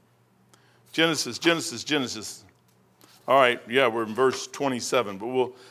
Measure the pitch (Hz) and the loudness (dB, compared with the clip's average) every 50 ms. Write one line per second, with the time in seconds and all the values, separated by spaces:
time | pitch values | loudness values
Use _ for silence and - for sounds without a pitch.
0 | _ _ _ _ _ _ _ _ _ _ _ _ _ _ _ _ _ _ - 160 | _ _ _ _ _ _ _ _ _ _ _ _ _ _ _ _ _ _ 0 2
1 | 165 165 156 127 - 123 117 - - 165 170 160 127 - 120 110 - - 147 139 | 2 2 2 0 -4 -6 -6 -2 2 2 2 2 0 -6 -8 -10 -6 -4 -2 -2
2 | 127 113 107 110 98 - - - 101 98 _ _ _ _ _ _ _ _ _ _ | -2 -4 -8 -10 -12 -14 -16 -18 -20 -20 _ _ _ _ _ _ _ _ _ _
3 | _ _ _ _ _ - 127 135 131 123 120 117 - 110 117 135 131 117 110 113 | _ _ _ _ _ 2 4 6 6 4 2 0 -4 -2 2 2 2 2 2 -2
4 | 113 107 110 120 131 131 127 - - - - - 143 135 127 117 120 - 143 127 | -4 -4 -2 0 2 2 0 -2 -6 -10 -8 -6 -4 -4 -4 -4 -4 -2 0 0
5 | 117 104 98 95 107 120 127 127 123 123 - - - - | 0 -2 -6 -10 -8 -4 0 0 0 -2 -4 -12 -20 -20